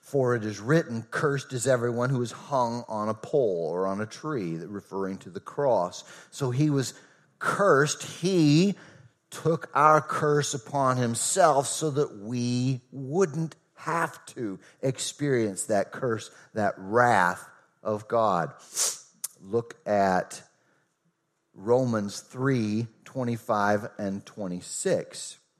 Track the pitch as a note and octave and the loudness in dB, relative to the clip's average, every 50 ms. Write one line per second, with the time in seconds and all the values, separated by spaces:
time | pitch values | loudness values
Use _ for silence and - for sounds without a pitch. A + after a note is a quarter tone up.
0 | _ - - C#3 C3 B2 B2 A#2 G#2 G#2+ G#2 G2 G2+ A#2+ D3+ E3 E3 - A#2 A2+ | _ -2 0 0 2 2 0 0 -2 -6 -8 -6 0 2 2 2 2 0 -6 -8
1 | A2+ _ - - - D3 C#3 C3+ - - C3 B2+ A2+ C3 C3 B2 A#2 A#2+ A#2 A#2 | -8 _ -4 -2 0 0 -2 -2 -6 -6 -8 -4 2 2 2 2 2 -2 0 0
2 | A#2+ B2+ C#3 B2 A#2+ A2+ - - - - C#3+ C3 B2 A#2 A#2 A#2+ A#2 - A2 G#2+ | 0 0 0 0 -2 -4 -6 -14 -10 -2 0 0 0 0 -2 -6 -8 -6 -6 -4
3 | G#2 A2 G#2+ - - - - D3 B2+ G#2+ F#2 E2+ E2 D2+ E2 F2+ F#2+ F#2+ G2 G2+ | -2 -2 -4 -4 -6 0 2 2 2 2 0 -2 -2 -2 -2 -2 -2 -2 -2 -4
4 | G#2+ A2 - - - D#3 D#3 B2 F#2+ E2+ D#2+ E2 F2 G2+ G2+ G2+ - - - G2 | -6 -8 -10 -12 -8 -6 -6 -4 -4 -6 -6 -8 -8 -10 -12 -12 -12 -8 -6 -4
5 | G2 F#2+ G2 F#2 - G2 E2+ G2 _ - - - C#3+ C3+ A#2 G2 F2 F2+ - - | -4 -4 -6 -8 -12 -14 -14 -14 _ -10 -6 -2 2 2 2 2 2 -2 -4 -12
6 | - - - - - _ - - C#3+ B2+ B2 C3 D3+ D3+ C#3+ C#3 B2 - - - | -18 -18 -20 -20 -20 _ -8 -4 -4 -2 2 2 2 2 2 0 -2 -2 -8 -14
7 | - _ _ _ _ _ _ _ - - - - G3+ G3 D#3 C3+ D3 D3 - - | -20 _ _ _ _ _ _ _ -4 -2 0 2 4 6 6 6 6 2 0 -6
8 | - - - - E3 F#3 G3 F3+ D#3 D3 D3 D#3 F#3 G3+ F#3+ - - - - - | -10 -14 -10 -4 -2 2 4 4 6 6 6 6 6 4 0 -4 -12 -20 -20 -20
9 | - - _ _ _ _ - - - D#3 E3 - - - - C3+ D3 D#3 D#3 D#3 | -20 -20 _ _ _ _ -18 -4 -2 -2 -2 -2 -6 -2 2 6 6 8 8 6
10 | D3 - - - D#3 D3 D3 D3 C#3+ - - C3 - - - C#3+ C3+ B2+ B2+ B2+ | 4 0 -4 -2 0 2 2 2 0 -2 -6 -8 -10 -6 -2 0 2 2 2 2
11 | B2 A#2 A#2 A2+ - - - F#3+ F3+ D#3+ C#3+ C3 B2 - - - D#3+ D#3 C3+ C#3+ | 0 0 0 -2 -2 -2 4 6 6 8 8 4 2 0 -4 -2 -4 -2 0 0
12 | C#3+ - - G#2 G2 A2 B2 B2 A#2+ B2 B2 B2 B2+ C3 C3+ B2 _ _ - C3 | -2 -2 -4 -12 -10 -8 -4 -2 -2 0 0 0 0 0 -2 -2 _ _ -14 -12
13 | C#3 B2+ D3 F#3 G3 D#3+ C3+ D#3+ E3 D#3 - _ _ _ _ - - D#3+ D#3+ E3+ | -10 -4 0 0 0 0 0 -6 -6 -6 -8 _ _ _ _ -10 -6 -4 -2 -2
14 | E3 E3 - - - - - C#3 A#2+ G#2 F#2+ F2+ - - _ _ - C3+ B2+ - | -2 -2 -4 -12 -20 -16 -10 -8 -8 -6 -8 -10 -14 -20 _ _ -4 -4 -4 -2
15 | - - - - D3 C#3+ C3+ A#2+ A2+ G#2 F#2+ - - - G#2+ G2 F#2+ - - - | -8 -10 -6 -6 -2 0 2 2 0 0 -2 -6 -4 0 0 0 0 -2 -6 -6
16 | C3+ B2+ A2+ G#2+ - - - - - _ _ G#2+ G#2 F#2+ - - F#2+ F#2+ G#2+ A#2+ | -4 -4 -4 -4 -6 -14 -20 -20 -20 _ _ -2 -2 -2 -2 -4 -6 0 2 4
17 | B2 A#2+ A2+ G2 F2+ F2 F2+ - - - - _ _ _ _ _ - G#2+ G#2+ G#2 | 4 6 6 4 4 2 0 -2 -12 -20 -20 _ _ _ _ _ -6 -4 -4 -4
18 | G#2+ - A#2 A#2 A2 G#2 F#2+ F2 E2 C3+ B2+ - - - - - - - - - | -4 -2 0 2 4 4 2 2 0 -4 -6 -16 -20 -12 -6 -4 -4 -4 -4 -8
19 | - _ _ _ - - _ _ - F#2+ G#2 A#2 A#2 - - _ _ - G#2 G2+ | -16 _ _ _ -16 -16 _ _ -12 -2 -2 -2 -2 -4 -18 _ _ 0 2 2
20 | G2 F#2+ F#2 F2+ - - - - - _ _ _ _ _ _ _ _ _ _ _ | 4 4 2 0 -2 -4 -12 -18 -18 _ _ _ _ _ _ _ _ _ _ _
21 | _ _ _ _ _ _ _ _ _ _ _ - F#2+ G#2+ A#2+ B2+ C3 B2 A2+ G#2+ | _ _ _ _ _ _ _ _ _ _ _ -12 0 2 2 2 2 2 0 0
22 | G2+ G2+ F#2+ - - _ - B2+ B2+ C3+ C3+ B2 G#2+ G#2 G#2 A2 A#2 A2+ _ _ | -2 -4 -8 -12 -16 _ -8 -2 0 0 2 2 0 0 0 -2 -2 -4 _ _
23 | _ - - C3+ B2+ A#2+ A#2 A2+ - - A2 G#2 G2+ G#2 G#2 G#2 G#2+ G2+ - - | _ -12 -8 -6 -4 -4 -4 -6 -2 -2 0 2 4 2 2 0 -2 -6 -10 -6
24 | G#2 G2 G2 G2+ - - - G#2+ G#2 F#2 F2+ F2+ E2+ - - - - F#3+ D#3+ F#2 | -6 -6 -6 -6 -10 -14 -12 -10 -8 -8 -8 -8 -10 -12 -12 -6 -2 -2 -2 -2
25 | D2+ - - - - - - _ _ _ _ | -2 -6 -14 -16 -14 -16 -18 _ _ _ _